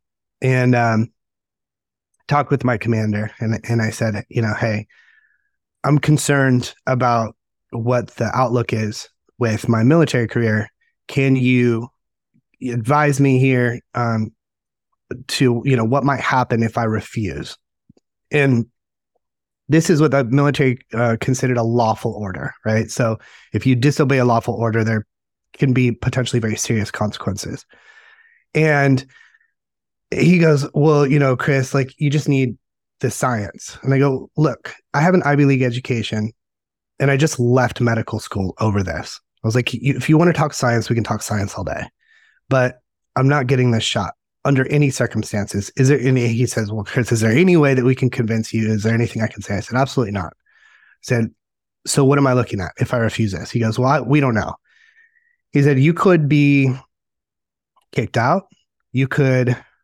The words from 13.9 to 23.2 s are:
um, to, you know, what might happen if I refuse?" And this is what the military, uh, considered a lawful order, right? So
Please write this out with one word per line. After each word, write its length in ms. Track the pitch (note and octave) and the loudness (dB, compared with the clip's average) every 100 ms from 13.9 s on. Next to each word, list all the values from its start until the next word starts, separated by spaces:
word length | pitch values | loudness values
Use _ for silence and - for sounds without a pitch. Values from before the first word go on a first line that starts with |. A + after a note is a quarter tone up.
um, 380 | A#2+ A#2 A2+ G#2+ - _ _ _ _ _ _ - - - | -4 -2 -2 -4 -10 _ _ _ _ _ _ -16 -16 -8
to, 340 | - C3 A#2 | 0 2 2
you 120 | C#3 B2 | 0 0
know, 80 | |
what 200 | A2+ C3+ | 0 0
might 160 | C3+ C3 | 0 -2
happen 420 | - C3 B2 A#2 | 0 0 0 0
if 160 | A2 B2 | 0 -2
I 60 | |
refuse?" 720 | A2+ A2 - A#2 F#2+ - - - _ _ _ _ _ _ _ | -2 -4 -6 -8 -6 -8 -12 -16 _ _ _ _ _ _ _
And 360 | D3 C#3 A#2+ A2 _ _ _ _ _ _ _ _ _ - | 0 2 2 -2 _ _ _ _ _ _ _ _ _ 0
this 220 | D#3+ D#3+ | 2 4
is 100 | D3 | 2
what 120 | D3+ | 4
the 120 | C3+ | 2
military, 540 | A#2 C#3 C#3+ C3+ C3 B2 _ | 2 2 2 2 0 -2 _
uh, 220 | A2+ A#2+ A2+ | -2 0 0
considered 360 | - B2+ B2+ A#2+ | -2 -2 0 0
a 40 | |
lawful 500 | A2+ A#2+ A2 A2 A2+ | 0 0 0 -2 -6
order, 420 | G#2+ G2+ F#2 - - | -6 -8 -8 -10 -8
right? 260 | A2+ A2 G#2 | -2 -2 -2
So 280 | - A#2 A2 | -2 -2 -4